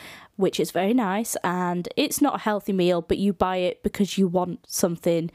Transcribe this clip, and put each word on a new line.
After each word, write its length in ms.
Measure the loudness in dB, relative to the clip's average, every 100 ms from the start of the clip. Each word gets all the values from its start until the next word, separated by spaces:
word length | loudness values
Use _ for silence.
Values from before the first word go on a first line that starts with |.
| -20 -20 -12 0
which 240 | 0 0
is 120 | -2
very 220 | 0 2
nice, 440 | 2 2 -2 -4 -4
and 440 | -2 -2 -2 -2 -4 -2
it's 260 | -2 2
not 140 | 0 0
a 40 |
healthy 340 | -2 -2 -2
meal, 280 | 2 2 2
but 180 | 0 0
you 120 | 0
buy 260 | 0 0 0
it 260 | -2 -2
because 340 | -4 -2 -2 2
you 100 | 2
want 380 | 2 -2 -6 -8
something 600 | -2 0 0 0 0 -2